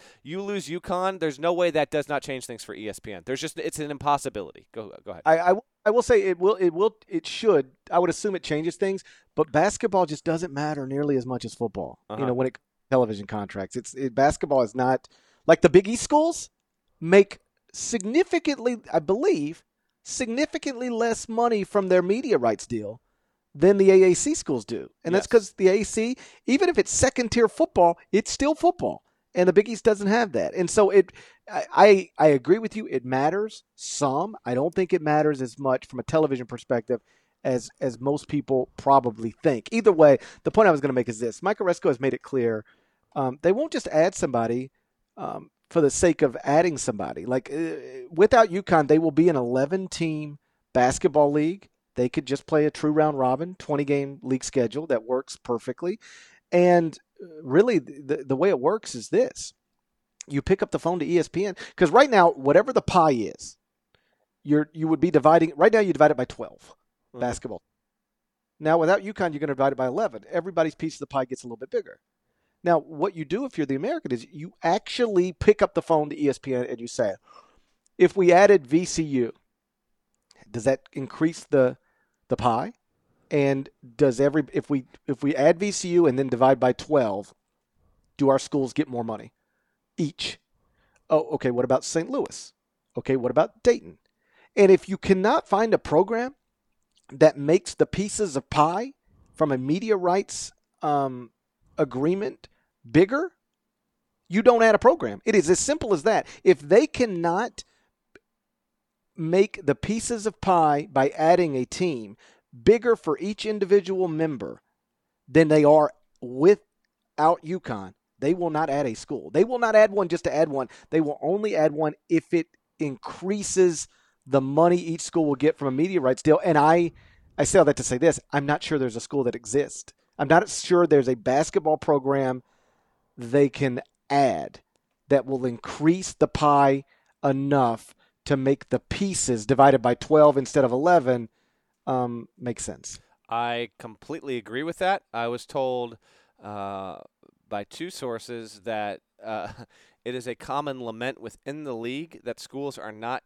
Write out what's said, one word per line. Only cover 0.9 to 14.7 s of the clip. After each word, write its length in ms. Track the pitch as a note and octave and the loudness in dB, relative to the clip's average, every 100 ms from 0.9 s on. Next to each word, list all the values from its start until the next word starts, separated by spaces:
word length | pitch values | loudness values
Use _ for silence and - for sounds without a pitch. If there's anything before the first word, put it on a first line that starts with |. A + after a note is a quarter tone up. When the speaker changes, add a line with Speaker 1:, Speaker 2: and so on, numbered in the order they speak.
| F3+ F#3 F#3+ | -4 -4 -4
Speaker 1:
there's 180 | D#3 C3+ | -6 -4
no 160 | E3 | -4
way 160 | F3 F3 | 0 0
that 220 | D#3 C#3+ | 0 -2
does 180 | D3+ C#3+ | -4 -4
not 140 | C#3+ | -6
change 240 | - C3 A#2+ | -6 -10 -12
things 160 | A2+ | -16
for 100 | - | -16
E 160 | F#2+ G#2+ | -12 -12
S 80 | F#2+ | -12
P 160 | A2 | -14
N. 80 | F#2 E2+ | -14 -10
There's 120 | C3 | -8
just, 200 | D#3+ - | -8 -8
it's 180 | D#3+ D3+ | -10 -8
an 140 | D3 | -10
impossibility. 720 | C#3 C#3+ C#3+ C3+ G2+ E2+ - _ | -6 -2 -2 -2 -10 -12 -16 _
Go, 200 | - G#2 - - | -16 -16 -16 -16
go 60 | |
ahead. 100 | F2 D#3 | -4 0
Speaker 2:
I, 60 | |
I 140 | E3 F3+ | 2 2
w-, 120 | G3 - _ G#3+ | 0 -4 _ 0
I 60 | |
will 100 | A#3 | 0
say 220 | A#3 A3+ | 2 2
it 160 | F#3+ F3 | 2 0
will, 160 | F#3 F#3+ | 0 2
it 160 | F3+ | 0
will, 260 | E3 G#3+ A3 _ | 0 -2 -4 _
it 200 | E3+ - | -8 -8
should. 420 | - A3+ E3 C3 _ - | -2 2 2 0 _ -4
I 80 | E3+ | 0
would 100 | F3 | 0
assume 240 | D#3 G#3 | -2 -4
it 80 | F#3+ | -6
changes 360 | - D3+ E3 - | -6 -6 -4 -4
things, 260 | G3 G3 - _ _ - | -4 -4 -10 _ _ -4
but 160 | D#3 | -2
basketball 560 | D3 F#3+ - A3+ F#3+ E3+ | 0 0 -2 -2 0 0
just 160 | D3+ | -4
doesn't 280 | - D#3+ F3 | -4 -4 -6
matter 360 | C#3 D3+ D3 C3 | -6 -6 -6 -6
nearly 300 | C#3 D3 C3+ | -4 -2 -2
as 100 | B2 | -2
much 180 | B2 A2+ | -8 -10
as 80 | |
football, 460 | - A#2 F#2+ C#2+ - - | -8 -8 -6 -12 -14 -14
you 60 | G#2+ | -6
Speaker 1:
Uh-huh. 100 | C3+ | -4
Speaker 2:
know, 80 | |
when 140 | B2 B2+ | -2 -4
it 80 | - | -6
comes 80 | |
to 260 | _ _ - C3 | _ _ -2 0
television 320 | A#2 G#2 G#2 | 0 -4 -8
contracts. 480 | G#2+ G2 G2+ F#2+ B2+ | -10 -10 -10 -12 -12
It's, 180 | - | -14
it, 220 | C3 C3+ A2+ | -10 -4 2
basketball 480 | C#3+ - C#3 C#3 | 2 0 -2 0
is 100 | A2+ | 0